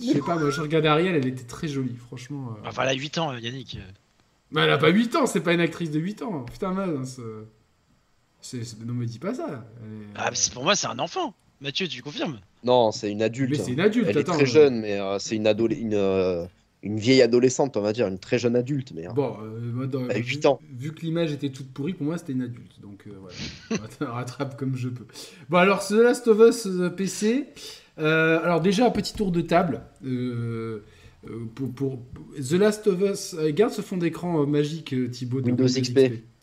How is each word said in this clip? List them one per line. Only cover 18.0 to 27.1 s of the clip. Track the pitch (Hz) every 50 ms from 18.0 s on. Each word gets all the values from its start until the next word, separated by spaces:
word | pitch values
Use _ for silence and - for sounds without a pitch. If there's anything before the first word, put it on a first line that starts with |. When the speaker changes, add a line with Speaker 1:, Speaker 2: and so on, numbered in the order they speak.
| 117 95
Speaker 3:
une | 95 92
très | - - - 120
jeune | 117 120 117
adulte, | 123 123 123 147 139 123 - -
mais, | 80 82 87
hein. | 110
Speaker 1:
Bon, | 135 139 120 104 101
euh, | 107 110 110 113 117 120 120
moi, | 123 131 131
dans, | 135 135 127
Speaker 3:
Elle | 123
a | 104 110
Speaker 1:
vu, | 117
Speaker 3:
huit | 123 135 147 151
ans. | 151 135 - - 151 139 120
Speaker 1:
vu | 123 156 156
que | -
l'image | 165 165 160 170 170 160
était | 147 135 143 139
toute | 131 - 139 - -
pourrie, | - 139 165 190
pour | - 147
moi, | 147 170 170
c'était | - - 135
une | 127 127
adulte. | 123 120 107 95 - - -
Donc, | 107 101 101 95 - 104
euh, | 101 98
voilà. | 95 92 87 - - - - - - - 226 - 107 113
<laughs> | - -
Je | 151
rattrape | 131 117 123 127 123 - - 139 127 - -
comme | 139 131 131
je | 123 120 123
peux. | 123 117 107 - - - - - - - - -
Bon, | 156 180
alors, | 180 196 196 185 196 -
The | 208
Last | 220 233 240 247 247 - 233
of | 220 202 226 233
Us, | 233 254 - 190
euh, | 185 180 180 180
P | 180 185 196
C. | 180